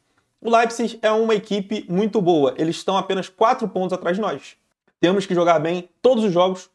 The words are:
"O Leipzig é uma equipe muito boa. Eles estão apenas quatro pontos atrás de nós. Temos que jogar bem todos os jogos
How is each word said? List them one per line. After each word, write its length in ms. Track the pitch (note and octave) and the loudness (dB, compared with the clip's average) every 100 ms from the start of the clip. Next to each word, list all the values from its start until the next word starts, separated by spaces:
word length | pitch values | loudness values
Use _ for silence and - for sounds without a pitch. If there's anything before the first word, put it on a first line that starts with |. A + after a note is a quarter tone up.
| _ _ _ _ | _ _ _ _
"O 100 | A3+ | 0
Leipzig 500 | A#3 A#3 A#3 A3+ - | 2 2 -2 -6 -2
é 80 | A3 | 0
uma 240 | A3 A3+ | 0 2
equipe 520 | A3 - G3+ G3 G#3+ - | 0 -2 -6 -4 -8 -4
muito 320 | F3 G#3+ A3 | -2 0 0
boa. 320 | F3 D#3+ C3 C3 | 2 2 2 0
Eles 180 | D#3+ D#3+ | -4 -4
estão 200 | - F#3+ | -4 -4
apenas 320 | F#3+ F#3+ F3+ | -2 -4 -6
quatro 400 | _ A3+ B3+ G#3 | _ 0 0 -4
pontos 260 | F#3+ F#3 | -4 -4
atrás 240 | F3+ E3+ F#3 | -4 -4 -4
de 40 | |
nós. 360 | G3+ C#3+ - _ _ _ _ _ | -4 -8 -14 _ _ _ _ _
Temos 260 | E3+ G3+ F#3+ | 2 2 0
que 80 | |
jogar 240 | F3 E3+ D#3+ | 2 4 2
bem 320 | D#3+ F3+ F3+ _ | 0 -4 -8 _
todos 200 | B3 A#3+ | 2 4
os 80 | G#3+ | 2
jogos 380 | E3+ F#3 F#3 - | 2 2 -2 -10